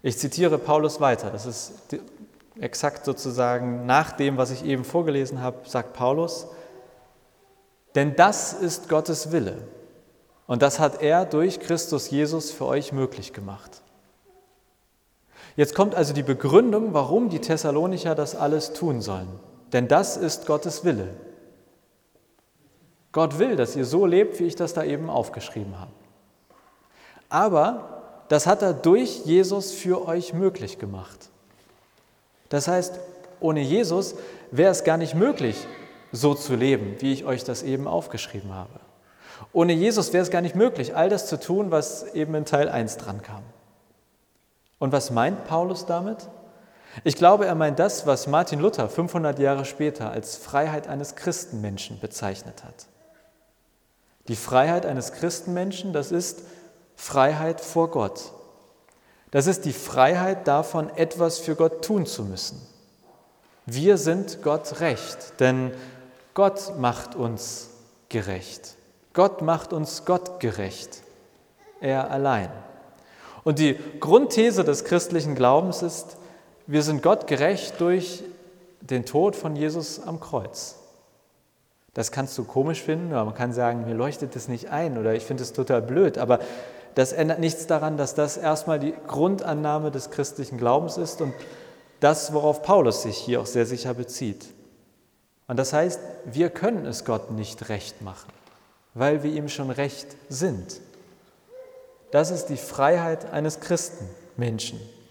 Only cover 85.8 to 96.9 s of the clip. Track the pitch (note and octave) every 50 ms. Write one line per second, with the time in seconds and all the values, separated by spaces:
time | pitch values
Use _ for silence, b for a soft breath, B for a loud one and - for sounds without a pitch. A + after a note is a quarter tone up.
85.8 | G#2+ A2+ C3 E3+ F#3+ D#3 - - B2+ A2+ - A3+ B B B B B B B B
86.8 | B B B C3+ C3 C3 - E3 D#3 D#3 E3 E3+ E3 E3 D#3+ - - - E3 D3+
87.8 | D3+ D#3 D#3 D3 C#3 C3 - D3+ D3 D3 - - E3 D#3 D#3 D3+ - E3+ D#3+ D3
88.8 | C#3 D3+ D#3+ - - - C3 C#3 D#3 F#3 G3 F#3+ - E3+ D3+ D3 D3+ D3+ D3+ D3+
89.8 | D3+ D3+ C3+ C3+ C3 - - - C#3 - - - C3+ - C3 A#2 A#2+ A#2 B2+ D3
90.8 | E3 E3 - F3+ E3+ D#3 - - D#3+ C3+ - B B B B B B B B B
91.8 | B B B _ - C#3+ D#3+ D#3 - - D#3 D3+ D3 D3+ D3 D3+ - - G3+ G3
92.8 | D3 A#2 G#2 - - A2+ G2+ - - B2 A#2+ A#2+ A2 G#2 - A#2+ A#2 A2 B2+ A#2
93.8 | - B2+ A#2+ A#2+ B2 - - - C3+ G#2+ G2 - - - - - - - _ _
94.8 | _ _ _ _ _ _ _ _ _ _ _ _ _ - B2 B2 C3+ - - D3+
95.8 | E3 F3+ F3 - - - - - - B2+ A2+ C#3+ F3 E3 - - F#3 A3 A#3 F#3
96.8 | D3 C#3